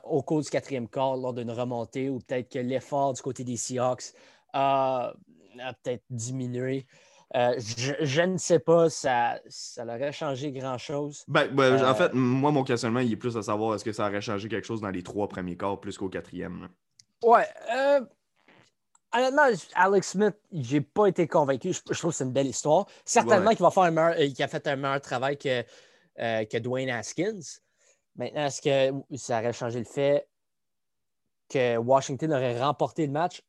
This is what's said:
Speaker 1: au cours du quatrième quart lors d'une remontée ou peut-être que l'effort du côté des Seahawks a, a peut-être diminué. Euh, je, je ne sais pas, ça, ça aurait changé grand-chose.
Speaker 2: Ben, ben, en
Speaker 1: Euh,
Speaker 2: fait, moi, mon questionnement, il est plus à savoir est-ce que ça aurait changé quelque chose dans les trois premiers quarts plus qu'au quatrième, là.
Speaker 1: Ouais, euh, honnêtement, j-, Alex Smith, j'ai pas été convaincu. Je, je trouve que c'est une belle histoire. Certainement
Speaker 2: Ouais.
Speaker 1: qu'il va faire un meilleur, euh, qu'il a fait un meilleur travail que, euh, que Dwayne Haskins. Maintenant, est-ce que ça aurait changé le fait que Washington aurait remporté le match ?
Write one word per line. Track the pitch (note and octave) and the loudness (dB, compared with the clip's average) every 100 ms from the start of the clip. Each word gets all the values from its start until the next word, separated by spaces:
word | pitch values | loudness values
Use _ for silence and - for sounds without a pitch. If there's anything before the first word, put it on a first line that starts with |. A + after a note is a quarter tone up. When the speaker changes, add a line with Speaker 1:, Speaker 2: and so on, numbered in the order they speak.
Speaker 1:
au | - D3+ | -2 -2
cours | - D#3 | 0 -2
du | C3+ | 0
quatrième | D3 - C3 A2+ | -4 -4 -6 -6
quart | C3+ C3+ C3 | -2 -2 -2
lors | B2+ | -4
d'une | A#2+ A#2 | -6 -6
remontée | A#2 B2 A#2+ A2 C3+ C3+ | -4 -4 -4 -6 -6 -4
ou | B2+ | -6
peut-être | - B2+ A#2+ | -4 -6 -4
que | C3+ | -6
l'effort | B2 B2+ - C#3+ C#3 | -2 -4 -2 -2 0
du | B2+ | -2
côté | C#3 B2+ | -6 -8
des | B2 A#2 | -6 -6
Seahawks | - B2 B2+ B2 - - - _ _ | -6 -2 -2 -2 -8 -18 -20 _ _
a, | C#3 C#3 C#3 C3 B2+ A#2+ - _ D#2+ F#2+ A#2+ | 0 2 2 2 0 -4 -8 _ _ _ -14
a | B2+ | -12
peut-être | B2 C3+ A#2+ - | -8 -8 -8 -8
diminué. | A#2+ A#2 C3 B2 B2 C3 C3+ - _ _ _ _ B2+ | -10 -8 -6 -6 -4 -4 -6 -8 _ _ _ _ 0
Euh, | B2 B2+ | 2 0
je, | A2 A#2 C3 C#3+ | -6 -6 -4 -2
je | D3+ C#3+ | 0 0
ne | F3+ F3+ | 0 -2
sais | - E3 | 2 2
pas, | E3 E3+ E3 | 6 4 4
ça, | - C#3+ A#2+ A#2+ A#2+ A#2+ | 2 0 0 0 -4 -12
ça | - - - | -18 -16 -12
aurait | A#2 A#2 C#3+ | -10 -6 -6
changé | C3+ D#3 C3 D3 | -4 -6 -6 -6
grand-chose. | C3 C3 B2 - C#3+ D3 D3 - | -8 -8 -8 -6 -6 -6 -10 0
Speaker 2:
Ben, | D3 C#3 | 2 4
ben, | C#3 C3 C3 | 4 6 6
en | C3 | 4
Speaker 1:
Euh, | |
Speaker 2:
fait, | C3 F3+ | 4 4
moi, | B2 B2 C3 D3 | 4 2 4 4
mon | D3 | 2
questionnement, | B2+ A#2 A#2 B2 | 2 0 0 0
il | B2 | 0
est | G2 | 0
plus | B2 A2+ | -4 -4
à | |
savoir | G#2 G#2+ A2 G#2 | -2 -2 0 -2
est-ce | |
que | A2+ | -4
ça | G#2 G#2 | -2 -2
aurait | G2+ | -2
changé | A2+ G2+ G#2+ | -4 -4 -4
quelque | G#2+ F#2 | -6 -6
chose | A2+ | -6
dans | G2+ | -4
les | F#2 | -6
trois | F#2 G2+ G2 | -6 -4 -4
premiers | F#2+ F2+ F2 | -4 -8 -6
quarts | G2 F#2+ | -6 -6
plus | G2+ - | -8 -8
qu'au | F#2+ | -6
quatrième, | F2+ - F2 F2 F2 | -6 -10 -10 -10 -10
là. | F2 _ _ _ _ _ | -14 _ _ _ _ _
Speaker 1:
Ouais, | A#3 A3+ D#3+ - - | 6 6 4 -6 -6
euh, | B3+ C#4 C#4+ A3+ _ _ _ _ _ _ _ _ _ _ | -2 2 2 0 _ _ _ _ _ _ _ _ _ _
honnêtement, | A#3 C4 C#4+ C#4 | 0 2 6 6
j-, | F#3+ - | 4 0
Alex | - F#3+ G3+ - | 4 6 4 2
Smith, | F#3 G#3 - _ | 2 2 0 _
j'ai | E3+ A#2 D3 | -8 -2 -2
pas | - - G#3 | 0 2 2
été | F3 E3 | 4 2
convaincu. | E3 C#3 C3 F#3 | 2 2 0 -2
Je, | E3 - | -6 -6
je | - | -4
trouve | E3 | -2
que | - | -2
c'est | |
une | C3 | -2
belle | C3 C3+ | 0 -2
histoire. | - D3 E3 G3+ - | -2 2 2 2 -10
Certainement | - A#3 A3+ G#3+ G#3+ | 0 2 6 6 6
Speaker 2:
Ouais. | G3+ | 4
Speaker 1:
qu'il | |
va | E3+ | 4
faire | G3 | 6
un | F3 | 4
meilleur, | D#3+ E3 E3+ | 4 2 4
euh, | C#3+ | 0
qu'il | C3 | 0
a | C#3 | -4
fait | D3+ D#3 | -2 -4
un | C3+ | -2
meilleur | C#3 C#3 | -2 -2
travail | - B2 C3+ C#3+ | -2 -2 -2 -2
que, | C#3+ B2 A#2 - _ _ _ - | -2 -2 -2 -14 _ _ _ -6
euh, | A#2 A2 A2 | -2 -2 -2
que | A#2 | -4
Dwayne | A#2+ B2+ C3 | -2 -4 -4
Haskins. | A#2+ G#2+ - G3 G#3 - - _ _ _ _ _ - | -6 -6 -4 -4 -4 -14 -20 _ _ _ _ _ -10
Maintenant, | A#2+ D3 C#3+ | -6 -4 -4
est-ce | - | -2
que | D3 C3+ C3+ C#3 - C#3 | 0 2 2 0 -8 -12
ça | - A#2 | -4 -2
aurait | A#2+ | -2
changé | A#2 A#2+ A#2+ | -4 -6 -6
le | |
fait | G#2 - C#3 C#3+ - _ _ _ _ _ _ _ _ _ _ _ _ | -6 -2 2 0 -2 _ _ _ _ _ _ _ _ _ _ _ _
que | C#3 B2 A#2 | 0 0 0
Washington | A#2 C3+ C#3 C3 D#3+ | 2 2 2 -4 -2
aurait | C#3 B2+ A#2+ | 0 0 0
remporté | C#3 - C#3+ - D3 | -2 0 -4 -2 -2
le | |
match ? | C#3+ F3 - | -2 -2 -6